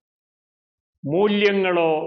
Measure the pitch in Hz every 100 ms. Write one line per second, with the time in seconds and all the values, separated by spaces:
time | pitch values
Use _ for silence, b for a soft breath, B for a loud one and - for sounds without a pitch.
0 | _ _ _ _ _ _ _ _ _ _
1 | 139 160 208 202 202 196 185 175 165 156